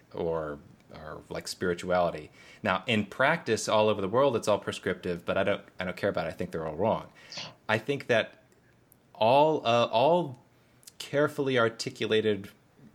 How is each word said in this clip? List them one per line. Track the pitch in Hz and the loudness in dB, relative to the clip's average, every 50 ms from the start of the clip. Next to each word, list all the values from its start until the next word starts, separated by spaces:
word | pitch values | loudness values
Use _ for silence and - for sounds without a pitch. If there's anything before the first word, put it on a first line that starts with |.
| _ _ - | _ _ -8
or, | 98 90 82 82 82 78 76 73 73 - - - _ _ - - | -4 -4 -2 -2 -4 -4 -6 -10 -12 -14 -20 -20 _ _ -20 -18
or, | 80 78 78 80 82 - - | -16 -14 -14 -14 -16 -14 -12
like, | - 82 - | -12 -10 -10
spirituality. | - - - 95 90 87 87 - 90 90 90 87 82 76 78 - - - - - - - - - | -10 -8 -4 -2 -2 -2 -2 -2 0 2 2 2 2 -2 -6 -12 -16 -20 -20 -20 -20 -16 -6 -2
Now, | 101 92 - - | -2 0 0 0
in | - 117 104 101 | 0 0 0 0
practice, | - - - 131 147 165 165 - - 110 101 - | -2 -2 0 0 2 2 0 0 -2 -2 -2 0
all | 107 104 107 107 110 | 2 2 4 4 4
over | 104 101 | 2 0
the | 95 | -2
world, | 92 110 127 143 139 117 | -2 0 2 2 2 2
it's | 104 - | 0 2
all | 107 101 98 | 0 0 0
prescriptive, | - 104 98 - - 98 90 - - 90 87 85 - | 0 -6 -10 -4 -4 -4 -4 -2 -4 -6 -6 -4 -4
but | - 92 | -2 0
I | 95 98 | 0 0
don't, | 101 98 - - - _ - | 0 -2 -4 -6 -14 _ -8
I | 92 | -8
don't | 92 90 | -8 -6
care | - - 101 | -2 -2 -2
about | 92 90 85 | -2 -2 -4
it. | 80 | -4
I | - | -6
think | - 92 85 | -8 -8 -6
they're | - 82 80 | -6 -6 -6
all | 80 76 | -6 -4
wrong. | 80 101 110 90 76 - - - - - - - - - - - _ _ | -2 0 0 0 -2 -4 -10 -18 -20 -20 -16 -14 -14 -14 -14 -16 _ _
I | - 107 113 | -2 -2 -2
think | - - 143 135 - | -2 -4 -6 -6 -2
that | - 120 110 95 - - - _ _ _ _ _ _ _ _ _ _ _ _ _ _ - | 0 2 2 2 -2 -8 -18 _ _ _ _ _ _ _ _ _ _ _ _ _ _ -4
all, | - 107 113 131 143 151 156 156 - - | 0 2 4 6 6 6 4 2 2 2
uh, | 117 117 117 117 | 2 4 4 2
all | - - 113 131 151 175 180 165 139 127 - _ _ _ _ _ _ _ _ _ - - - | 2 2 2 4 4 4 2 0 -4 -8 -14 _ _ _ _ _ _ _ _ _ -20 -18 -18
carefully | - - 147 143 147 147 147 - 143 135 131 | -12 -2 0 2 2 2 0 -2 -2 2 2
articulated | 120 113 113 113 - - 135 - - 113 107 110 110 107 107 104 98 98 - - _ _ _ _ _ - - | 4 2 2 0 -4 -8 -10 -6 -6 0 2 2 2 4 2 0 0 -4 -12 -18 _ _ _ _ _ -20 -20